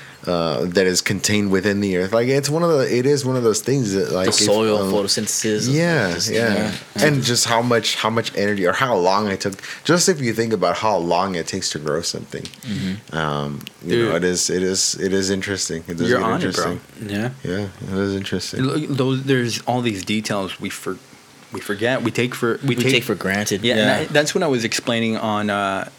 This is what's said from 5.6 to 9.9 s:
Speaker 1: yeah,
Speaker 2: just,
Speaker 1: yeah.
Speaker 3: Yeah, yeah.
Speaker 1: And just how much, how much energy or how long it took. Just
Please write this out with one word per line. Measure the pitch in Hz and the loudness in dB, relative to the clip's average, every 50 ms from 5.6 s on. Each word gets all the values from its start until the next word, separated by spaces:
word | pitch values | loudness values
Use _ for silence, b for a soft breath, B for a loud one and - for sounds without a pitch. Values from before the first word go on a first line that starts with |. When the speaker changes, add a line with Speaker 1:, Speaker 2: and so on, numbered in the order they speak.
| 113 123 135 | 0 2 2
Speaker 1:
yeah, | 151 170 175 165 147 107 90 85 | 2 2 2 2 2 2 2 0
Speaker 2:
just, | 85 85 101 104 | 0 -2 0 0
Speaker 1:
yeah. | 110 117 117 101 | 2 2 2 2
Speaker 3:
Yeah, | 90 107 107 95 - - - - | 2 0 -2 -4 -6 -10 -10 -2
yeah. | - - | 2 2
Speaker 1:
And | 151 147 135 113 | 4 4 4 2
just | 107 120 113 - | 2 2 2 2
how | - 117 113 120 | 2 2 2 4
much, | 123 120 117 110 - - | 4 2 2 2 0 -2
how | - - 110 | 0 0 0
much | 113 117 110 - - | 0 0 -2 -2 -2
energy | - 101 104 104 101 92 | 0 0 0 0 2 2
or | 87 95 | 2 2
how | - 131 127 120 | 2 2 2 2
long | 95 87 92 95 101 107 104 | 4 4 4 4 4 2 0
it | 95 92 - | -2 -2 -2
took. | 101 95 - B B B B B | -4 -6 -6 B B B B B
Just | - | 2